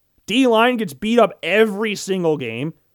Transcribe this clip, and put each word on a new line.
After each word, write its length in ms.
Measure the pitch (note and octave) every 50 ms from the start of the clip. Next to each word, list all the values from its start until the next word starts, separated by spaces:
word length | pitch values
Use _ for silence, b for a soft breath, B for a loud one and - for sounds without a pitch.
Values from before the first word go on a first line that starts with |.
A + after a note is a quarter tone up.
| _ _ _ _ _ -
D-line 500 | F#3+ B3 C4+ B3 A3+ A3 A3+ B3 B3+ A3+
gets 160 | A3 F#3+ -
beat 240 | - - G#3+ A#3 A#3+
up 220 | A3 F#3+ - -
every 540 | - D#3+ F#3 G#3 A3+ A3 G3 G3 A3+ A3 G3+
single 420 | - - F#3+ F#3+ F#3+ F3 E3 D#3 C#3+
game. 360 | B2 A#2 A2+ A#2 C3+ D#3+ D#3+ _ _ _ _